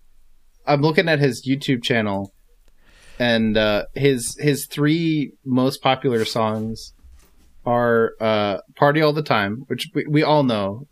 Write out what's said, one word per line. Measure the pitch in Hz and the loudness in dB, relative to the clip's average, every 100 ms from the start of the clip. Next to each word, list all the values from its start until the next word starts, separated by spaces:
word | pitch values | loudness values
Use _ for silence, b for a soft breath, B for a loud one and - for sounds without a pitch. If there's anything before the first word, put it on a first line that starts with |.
| - - - - _ _ - | -20 -20 -20 -20 _ _ -2
I'm | 143 | 2
looking | 151 160 165 | 2 2 2
at | 151 | 2
his | 139 113 127 | 0 -2 -4
YouTube | 139 - 127 | -4 -2 -2
channel, | - 120 107 98 98 _ _ _ _ _ b b b b | 0 -2 0 -4 -6 _ _ _ _ _ b b b b
and, | 123 117 110 107 | 0 2 2 2
uh, | 107 104 104 | 2 0 -2
his, | - 139 127 117 - | 0 0 0 -4 -4
his | 147 131 - | -2 -2 -4
three | - 147 165 165 156 135 - 135 | -2 0 0 0 -2 -4 -8 -2
most | 127 131 127 | 0 0 0
popular | 135 131 139 117 107 | 0 0 0 0 0
songs | 120 110 110 110 110 - - - - _ _ _ - | 0 0 -2 -6 -8 -14 -20 -20 -20 _ _ _ -10
are, | - 120 120 117 113 - | -2 0 2 2 2 0
uh, | 110 107 104 95 - - | 0 2 0 -2 -6 2
Party | 143 147 | 2 4
All | 151 | 2
the | 151 | 0
Time, | 151 117 98 117 - | 0 0 0 -4 -8
which | 123 - | -8 -6
we, | 151 156 | -6 0
we | 151 | 2
all | 143 151 | 2 2
know, | 131 107 98 107 143 | 2 0 -2 -6 -14